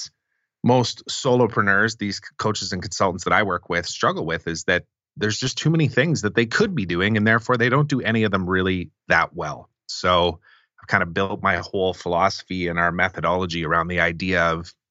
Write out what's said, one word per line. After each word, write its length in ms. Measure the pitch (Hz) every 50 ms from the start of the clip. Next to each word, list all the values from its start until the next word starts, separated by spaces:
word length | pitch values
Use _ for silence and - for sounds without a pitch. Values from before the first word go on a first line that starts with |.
| - - - _ _ _ _ _ _ _ _ _ -
most 400 | 113 123 127 117 - - - - -
solopreneurs, 880 | - - - 131 123 123 120 107 - 113 104 101 98 98 110 113 110 -
these 200 | 104 101 95 - - - -
coaches 360 | - - 107 104 - 101 92
and 100 | 101 90
consultants 400 | 82 82 - - 104 92 87 87
that 100 | - 87
I 120 | 87 98 107
work 240 | 98 90 87 - -
with, 180 | 87 85 82
struggle 400 | - - - - 135 190 180 92
with, 220 | 80 82 80 - 82
is 160 | 82 82 -
that 220 | - 90 87 - _ _ _ _ _ _
there's 220 | - 104 - - -
just 180 | 131 131 -
too 140 | - - 151
many 160 | 165 165 156
things 360 | 123 - - 131 175 127 104
that 120 | 101 104 -
they 120 | 117 120
could 280 | 113 - - - 208 185
be 100 | 131 95
doing, 320 | 85 87 85 95 104 110
and 80 | 107 104
therefore 320 | 113 113 117 113 - 127
they 120 | 117 120 120
don't 200 | 123 147 151 147
do 120 | 139 123
any 240 | - 107 113 113 110
of 80 | 104
them 180 | 98 98 92 90
really 400 | 92 92 92 95 92 90 85 - _ _ _
that 300 | - 87 82 82 - -
well. 340 | 87 80 76 69 62 - - _ _ _
So 540 | - - - - 90 90 87 87 87 82 - _ _ _ _ _ _ _ -
I've 60 | - -
kind 160 | - 98 90
of 100 | 87 82
built 300 | 95 98 98 107 95 98
my 140 | 98 92 85
whole 360 | - - - 101 92 92 90
philosophy 720 | - - 87 87 85 95 95 - - - - 92 92 87
and 100 | 85 85
our 140 | 85 85 87
methodology 760 | 85 90 90 92 - 87 80 82 90 90 92 87 85 85 80
around 220 | 76 82 85 82
the 140 | 87 90 87
idea 420 | 85 85 85 80 95 92 92 87
of, 320 | 85 85 82 85 85 - - _ _ _